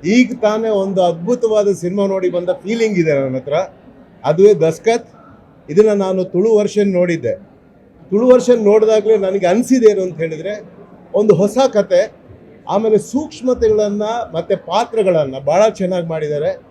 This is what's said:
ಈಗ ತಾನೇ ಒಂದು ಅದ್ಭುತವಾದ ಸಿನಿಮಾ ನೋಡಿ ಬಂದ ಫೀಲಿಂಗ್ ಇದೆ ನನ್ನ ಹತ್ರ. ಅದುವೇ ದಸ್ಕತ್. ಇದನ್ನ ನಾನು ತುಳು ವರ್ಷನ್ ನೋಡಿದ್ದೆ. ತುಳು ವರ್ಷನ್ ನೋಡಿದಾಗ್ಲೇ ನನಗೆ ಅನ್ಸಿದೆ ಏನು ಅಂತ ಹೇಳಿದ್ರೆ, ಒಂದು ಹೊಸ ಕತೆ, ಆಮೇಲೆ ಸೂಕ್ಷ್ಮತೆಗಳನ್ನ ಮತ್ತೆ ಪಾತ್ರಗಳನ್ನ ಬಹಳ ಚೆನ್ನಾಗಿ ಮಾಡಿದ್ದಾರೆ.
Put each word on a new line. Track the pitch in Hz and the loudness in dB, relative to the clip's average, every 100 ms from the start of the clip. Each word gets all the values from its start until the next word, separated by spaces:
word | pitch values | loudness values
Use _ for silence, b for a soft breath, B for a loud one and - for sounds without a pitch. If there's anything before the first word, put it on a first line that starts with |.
ಈಗ | 160 233 247 - | 2 2 2 0
ತಾನೇ | 214 214 226 | -2 0 -2
ಒಂದು | 208 196 190 | -2 -2 0
ಅದ್ಭುತವಾದ | 175 165 175 247 226 214 202 | 0 0 -4 -2 0 0 0
ಸಿನಿಮಾ | 190 175 196 196 | -2 -4 -2 -2
ನೋಡಿ | 190 180 | -2 -2
ಬಂದ | 175 180 | -4 -4
ಫೀಲಿಂಗ್ | 180 185 233 226 185 | -6 -4 -2 0 0
ಇದೆ | 160 143 | 0 0
ನನ್ನ | 135 127 | -2 -6
ಹತ್ರ. | 135 151 190 - - - - - | -4 -4 -4 -10 -20 -20 -20 -8
ಅದುವೇ | 135 160 202 | -4 4 4
ದಸ್ಕತ್. | 190 160 160 220 233 - - - - _ _ - | 4 0 0 -2 -2 -4 -20 -20 -20 _ _ -4
ಇದನ್ನ | 156 214 | 2 2
ನಾನು | 202 190 185 | 2 0 -2
ತುಳು | 180 175 214 214 | -2 0 2 2
ವರ್ಷನ್ | 202 208 202 | 2 0 0
ನೋಡಿದ್ದೆ. | 180 180 160 123 - - - _ _ _ _ - | 0 0 -2 -4 -6 -10 -20 _ _ _ _ -4
ತುಳು | 196 254 | 0 4
ವರ್ಷನ್ | 254 233 233 | 4 4 2
ನೋಡಿದಾಗ್ಲೇ | 202 214 214 220 208 220 | 4 4 4 2 2 0
ನನಗೆ | 190 196 175 | 0 0 0
ಅನ್ಸಿದೆ | 202 247 254 220 | 0 2 4 4
ಏನು | 202 | 2
ಅಂತ | 185 156 | -4 -6
ಹೇಳಿದ್ರೆ, | 165 156 175 208 - - - - - | -8 -6 -10 -10 -14 -20 -20 -20 -6
ಒಂದು | 185 214 | 0 4
ಹೊಸ | 165 202 220 269 | 4 4 2 2
ಕತೆ, | 214 196 180 220 - - - - - - | 2 2 0 0 -6 -20 -20 -20 -20 -4
ಆಮೇಲೆ | 190 220 214 | -2 2 0
ಸೂಕ್ಷ್ಮತೆಗಳನ್ನ | 214 262 311 - 254 247 226 214 208 202 214 240 - | 0 -6 -6 -6 -4 0 0 2 0 -2 -4 -6 -6
ಮತ್ತೆ | 160 160 - | -8 -6 -8
ಪಾತ್ರಗಳನ್ನ | - 185 240 220 190 165 139 131 | -4 -4 -2 -2 0 0 -2 -6
ಬಹಳ | 139 170 220 | -2 2 0
ಚೆನ್ನಾಗಿ | - 185 185 170 | 0 -4 -4 -6
ಮಾಡಿದ್ದಾರೆ. | 160 151 147 160 190 - | -6 -6 -4 -4 -6 -14